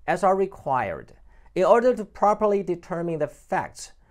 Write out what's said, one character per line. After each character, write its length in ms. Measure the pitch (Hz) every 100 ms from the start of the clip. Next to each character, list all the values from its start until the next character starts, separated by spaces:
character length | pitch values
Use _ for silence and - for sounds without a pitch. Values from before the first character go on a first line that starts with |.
| -
as 180 | 175
are 120 | 190 190
required 720 | 190 - - 127 104 76 60 - - - -
in 100 | -
order 300 | 180 226 247
to 100 | 220
properly 580 | 202 - 202 214 214 202
determine 560 | 180 175 - 170 170 160
the 80 | 147
facts 640 | - - 185 - - - - _